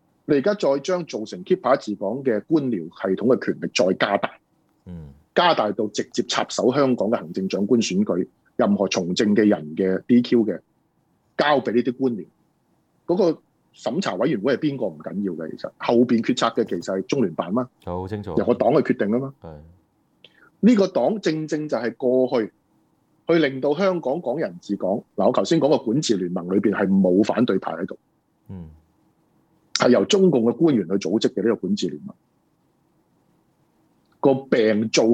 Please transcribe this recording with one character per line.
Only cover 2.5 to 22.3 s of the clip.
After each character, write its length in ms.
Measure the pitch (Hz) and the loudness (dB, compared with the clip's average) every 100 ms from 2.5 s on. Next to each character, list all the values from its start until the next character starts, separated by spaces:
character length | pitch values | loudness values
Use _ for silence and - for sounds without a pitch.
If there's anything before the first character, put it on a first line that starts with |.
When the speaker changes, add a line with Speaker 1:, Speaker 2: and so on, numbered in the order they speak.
| 156 | 0
Speaker 1:
僚 200 | 135 104 | 0 -4
系 320 | 82 - 98 92 | -6 -6 -4 0
統 200 | 117 117 | 2 0
嘅 80 | |
權 100 | - 76 | 0 -6
力 100 | 82 | -4
再 200 | - 92 92 110 | 0 0 0 0
加 100 | 101 | 0
大， 120 | - - _ _ _ _ - | -2 -8 _ _ _ _ -18
Speaker 2:
嗯。 220 | 87 73 69 _ | -16 -16 -20 _
Speaker 1:
加 200 | - 175 | 0 2
大 160 | 151 107 | 2 0
到 140 | 104 107 | -2 -4
直 180 | - 117 | -6 -6
接 100 | - | -4
插 200 | 110 - 107 | -2 -4 -2
手 200 | - 104 | 0 0
香 200 | 131 135 | 2 2
港 140 | 123 101 | 0 0
嘅 80 | 117 | -2
行 160 | 80 | -4
政 160 | 87 95 | -6 -4
長 160 | 92 101 | -2 2
官 140 | 123 | 2
選 240 | 107 92 | 2 0
舉， 220 | 107 87 - _ _ - | 0 -2 -4 _ _ -2
任 200 | 113 101 | 0 2
何 100 | 98 | 0
從 260 | - 87 | 0 -2
政 200 | 90 107 | 0 2
嘅 120 | 104 104 | 4 4
人 280 | 95 76 | 2 -2
嘅 280 | 80 95 95 - | -2 -2 -2 2
D 140 | 123 | 2
Q 240 | 120 120 | 4 2
嘅， 160 | 107 87 - _ _ _ _ _ _ - | 0 -4 -12 _ _ _ _ _ _ -2
交 200 | 147 143 | 2 2
畀 120 | 120 | 2
呢 100 | 113 | 0
啲 100 | 123 | 0
官 180 | 123 131 | -2 -2
僚。 120 | 107 82 _ _ _ _ _ _ _ - | -4 -8 _ _ _ _ _ _ _ -4
嗰 100 | 180 | 0
個 240 | 180 - _ _ _ | 2 0 _ _ _
審 260 | _ - 139 | _ -6 -4
查 120 | 135 92 | -4 -2
委 120 | 131 | -2
員 120 | 120 | 0
會 140 | 110 139 | 0 0
係 20 | |
邊 160 | 151 139 | -2 -4
個 100 | 107 | -6
唔 100 | 76 | -8
緊 240 | - 87 | -10 -6
要 100 | 98 | -4
嘅， 180 | 78 80 | -6 -8
其 60 | - | -10
實 140 | - - | -12 -6
後 160 | - 120 | 0 4
邊 160 | 120 117 | 4 2
決 140 | 117 123 | 0 0
策 260 | 120 - | 0 0
嘅 20 | 110 | -2
其 80 | 92 | -4
實 60 | 85 95 | -4 -6
係 40 | 92 | -2
中 160 | 143 | -2
聯 120 | 101 | 0
辦 160 | 80 85 | -2 -4
嘛， 120 | 110 123 _ - | -4 -6 _ -10
Speaker 2:
好 200 | 90 95 | -8 -6
清 160 | 104 | -8
楚。 120 | 101 85 | -4 -2
Speaker 1:
由 80 | |
個 80 | 104 | 0
黨 180 | 123 110 | 2 2
去 180 | 143 - | 2 2
決 60 | - | 0
定 120 | 101 | 0
吖 80 | 117 | -2
嘛。 160 | 135 - | -4 -10
Speaker 2:
係。 120 | 85 76 80 87 _ _ _ _ - _ _ _ | -18 -18 -20 _ _ _ _ _ -20 _ _ _
Speaker 1:
呢 140 | 208 233 | 4 4
個 100 | 185 | 4
黨 340 | 135 123 208 | 2 0 0
正 260 | 185 156 156 | -2 -4 -4
正 180 | 156 151 | -4 -4
就 100 | 123 | -4
係 160 | 117 107 | -4 -2
過 320 | 127 127 127 | 0 2 2